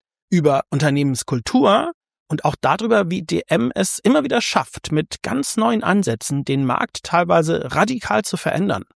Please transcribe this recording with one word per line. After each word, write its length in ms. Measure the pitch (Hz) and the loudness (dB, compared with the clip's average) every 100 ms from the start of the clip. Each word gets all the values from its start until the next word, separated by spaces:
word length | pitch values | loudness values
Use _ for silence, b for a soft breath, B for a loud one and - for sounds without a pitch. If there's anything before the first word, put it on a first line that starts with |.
| _ _ _ | _ _ _
über 320 | 180 147 135 - | 2 4 2 0
Unternehmenskultur 1200 | 143 151 139 139 127 - 127 - 254 214 208 339 - _ _ - | 0 2 2 0 -2 -2 -4 0 2 4 4 0 -8 _ _ -8
und 160 | 151 | -4
auch 100 | 151 - | -2 0
darüber, 500 | 131 160 220 220 180 | 0 0 2 2 2
wie 120 | 185 | -4
D 200 | 160 165 - | -2 -4 0
M 240 | 170 240 | 0 0
es 240 | - 190 - | -2 -2 0
immer 240 | 208 294 | 2 2
wieder 180 | 269 240 | 2 -2
schafft, 500 | - - - - - | 0 -2 -4 -8 -4
mit 300 | 156 - - | -2 -2 -8
ganz 340 | - 247 269 - | -6 -6 -4 -2
neuen 260 | 226 226 | 0 0
Ansätzen 600 | - 202 185 113 - 139 | 2 2 0 -4 -4 -4
den 200 | 139 139 135 | -2 0 0
Markt 360 | - - - | 0 -2 -6
teilweise 720 | - 170 175 170 160 165 127 | -2 0 4 2 2 -2 -2
radikal 480 | 139 208 254 - 214 | 0 0 -2 -2 -2
zu 140 | - 190 | -2 -4
verändern. 480 | - - 202 101 - _ | -2 -2 -2 -4 -8 _